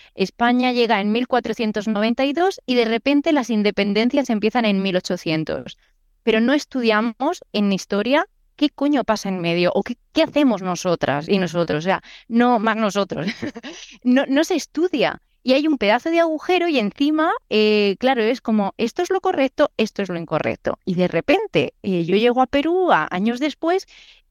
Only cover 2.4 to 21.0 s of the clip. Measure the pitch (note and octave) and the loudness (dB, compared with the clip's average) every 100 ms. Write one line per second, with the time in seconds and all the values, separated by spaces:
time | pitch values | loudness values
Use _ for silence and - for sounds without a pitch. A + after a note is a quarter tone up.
2.4 | F#4 - - B3 A3+ A3+ C4+ C#4+ E4 D4 | 0 -2 -2 0 2 0 2 2 2 0
3.4 | A#3 A3 G#3 G3 G3+ G3+ A3+ C#4+ C4+ A3 | 0 0 0 0 0 2 2 0 0 0
4.4 | G#3+ A#3+ A3 G3 G3 F3+ - F3+ E3+ D#3+ | 0 0 2 2 0 -2 -2 -6 -4 -4
5.4 | D#3 C3+ - - _ _ _ _ - A3 | -4 -6 -10 -18 _ _ _ _ 0 2
6.4 | A#3+ C#4+ - C4 A3+ G#3+ A3+ - C#4 F#4 | 2 0 -2 -4 0 2 0 -2 -4 -4
7.4 | - G#3 G3+ F#3+ - G3+ G#3+ C#4+ G4 _ | -6 -2 0 0 -2 -4 0 0 -2 _
8.4 | _ - D4 - C#4+ D4 A3 G#3+ G3+ F#3 | _ -4 -4 0 0 0 0 -2 -4 -4
9.4 | E3+ E3+ F3 - G3+ A#3+ _ - D#4+ D4 | -2 0 0 0 -4 -8 _ 0 0 2
10.4 | C#4+ G3+ F#3 E3+ F#3 E3+ - C#3+ D#3+ G3 | 2 0 -4 -4 -2 -2 -2 -2 0 0
11.4 | F3+ F3 E3 D#3 F3 F3+ - - - A#3 | 0 -2 -2 -2 -2 -4 -4 -20 -4 0
12.4 | B3 A#3+ A3 A3 A3 G3+ G3 D#3 F3 - | 2 2 0 -2 -2 -2 -4 -4 -6 -6
13.4 | D4 A#3 B3+ F4 - - B3 B3+ C#4+ C4+ | -8 -10 -14 -16 -18 -6 2 2 2 0
14.4 | E4 E4 - - F4+ C4+ G#3 - _ _ | 0 -2 -4 -4 -2 0 -2 -4 _ _
15.4 | A#3+ C4+ D#4 C#4+ G3+ A#3 E4 E4 E4 D#4 | 0 2 2 0 2 2 2 2 2 0
16.4 | - F4+ E4+ C#4 G3+ - C#4+ D#4 D#4+ A#4 | 0 0 2 0 -2 0 0 0 0 -2
17.4 | - G#3+ G#3+ G#3+ G3+ G3 B3+ C4 G#3+ B3+ | -2 2 2 4 2 0 0 2 0 -2
18.4 | - G#3+ G3 - A3 - F4+ F#4+ F#4 F#4 | 0 0 0 -2 -4 -2 -2 -2 0 0
19.4 | C4+ - C4+ - G#3+ - G3 E3+ E3 D#3 | 0 0 0 0 -4 -4 -6 -6 -4 -2
20.4 | - - - - - F3 | -2 -4 -6 -6 -4 0